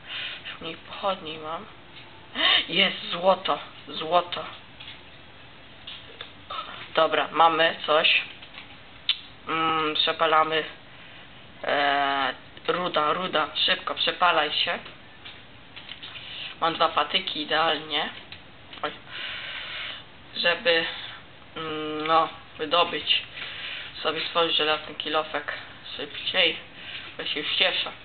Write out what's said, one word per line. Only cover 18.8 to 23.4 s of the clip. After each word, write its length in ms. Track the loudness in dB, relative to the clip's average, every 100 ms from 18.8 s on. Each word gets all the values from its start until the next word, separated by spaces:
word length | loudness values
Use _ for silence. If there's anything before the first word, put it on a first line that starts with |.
Oj. 80 | -8 -8 -14 -10 -10 -8 -10 -10 -10 -10 -10 -12 -16 -20 -14 0
Żeby... 500 | 0 2 4 4 2 -6 -12 -14 -16 -20 -14 -8
Mm, 520 | -6 -4 -4 -4 4
no, 220 | 4 4 -2 -16 -6
wydobyć, 680 | 2 4 4 0 2 0 0 -12